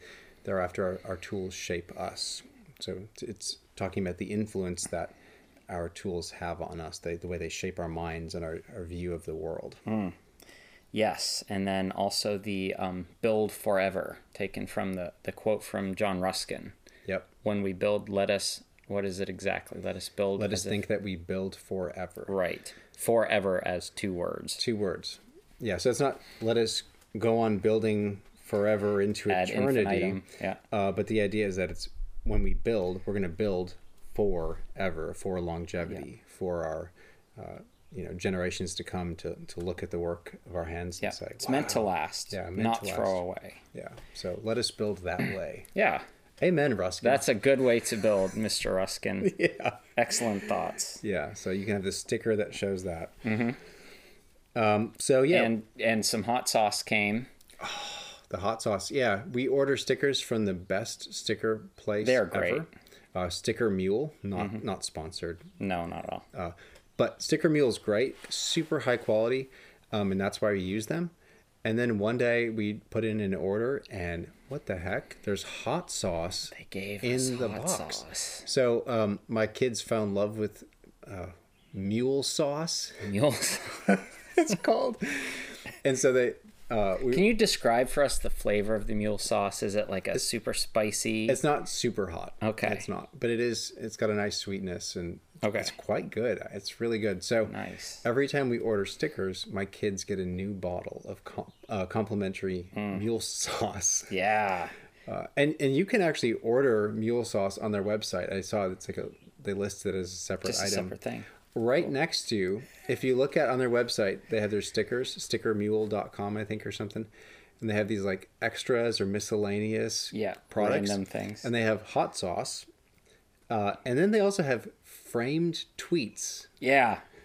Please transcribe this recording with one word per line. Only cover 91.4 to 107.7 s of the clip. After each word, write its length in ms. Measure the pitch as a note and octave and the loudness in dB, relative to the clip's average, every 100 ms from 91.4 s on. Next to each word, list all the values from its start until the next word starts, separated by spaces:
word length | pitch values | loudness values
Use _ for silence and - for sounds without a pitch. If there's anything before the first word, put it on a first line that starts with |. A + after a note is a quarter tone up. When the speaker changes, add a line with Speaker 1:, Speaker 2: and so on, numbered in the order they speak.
Speaker 1:
not 240 | D3+ C#3+ - | 2 2 -2
super 400 | - B2 G#2+ F#2 | 0 0 0 -4
hot. 220 | E2+ F#2 - | -4 -8 -2
Speaker 2:
Okay. 280 | A2 G#2+ G#2+ | -2 0 0
Speaker 1:
It's 180 | G2+ - | -2 -4
not, 220 | F#2 - C3 | -8 -8 -4
but 100 | A#2+ | 0
it 120 | A#2 | 2
is, 320 | A#2+ A2 - - | 2 0 -6 -8
it's 200 | A2+ - | -8 -2
got 120 | A2 | 0
a 40 | G#2 | 2
nice 220 | G#2 - | 0 -2
sweetness, 580 | - G2 F#2+ F2+ - F#2+ | -4 -4 -4 -6 -6 -6
and 240 | F2 F2+ _ - | -6 -8 _ -4
Speaker 2:
Okay. 160 | A2 G#2 | -2 -2
Speaker 1:
it's 100 | F#2+ | -4
quite 400 | - - A2+ - | -6 -2 -2 -2
good. 300 | G#2+ A#2+ F#2+ - | -2 -2 -2 -4
It's 260 | G2+ - - | -10 -10 -4
really 180 | A#2 A2+ | -2 0
good. 280 | G#2+ F#2 - | 0 -2 2
So 220 | A#2 G#2+ | 2 2
Speaker 2:
Nice. 540 | G#2 G2 F#2 - - B2 | -2 -8 -10 -12 -4 0
Speaker 1:
every 200 | A#2+ C#3+ | 2 2
time 180 | C#3+ C3 | 2 2
we 80 | A#2 | 0
order 280 | A2+ G#2 G2 | 0 0 0
stickers, 600 | - - - F#2+ F#2 - | -2 -4 -2 -4 -4 -6
my 140 | G2 G2 | -6 -6
kids 400 | - G#2+ F#2+ - | -4 -4 -4 -4
get 120 | F#2+ | -4
a 80 | F2+ | -2
new 280 | F2+ G2 | -4 -4
bottle 480 | G2 F2+ F2+ - - - | -4 -4 -4 -6 -10 -12
of 160 | G2 - | -12 -12
com-, 260 | - - - - | -10 -12 -12 -6
uh, 180 | G#2+ F#2 | -4 -2
complimentary 840 | A2+ G#2+ G#2 F#2+ G2 F#2+ F#2 F2 | 0 0 0 -2 -2 -4 -4 -6
Speaker 2:
Mm. 260 | - G#2 F#2+ | -6 -4 -2
Speaker 1:
mule 200 | G#2+ A2+ | 0 -2
<laughs> 0 | |
sauce. 840 | - - - - G#2+ F#2 E2+ - - | -2 -4 -2 -2 -2 0 0 0 0
Speaker 2:
Yeah. 600 | F#2 F#2+ G#2+ G#2 F2+ E2 - - - - | 0 4 4 2 0 -2 -10 -20 -16 -8
Speaker 1:
Uh, 160 | F#2+ - - | -6 -2 2
and, 200 | C#3+ D#3 | 2 4
and 160 | C#3+ C3+ | 2 2
you 80 | F#3+ | 4
can 160 | A#3 | 4
actually 320 | E3+ D3+ A#2+ G#2+ | 4 2 0 0
order 520 | A2+ A#2+ C#3 A2 G#2 A2 | 2 4 6 4 2 0
mule 300 | A2 A#2+ A2 | 0 0 0
sauce 320 | G#2+ G2 - | 0 0 -2
on 160 | G#2+ | -2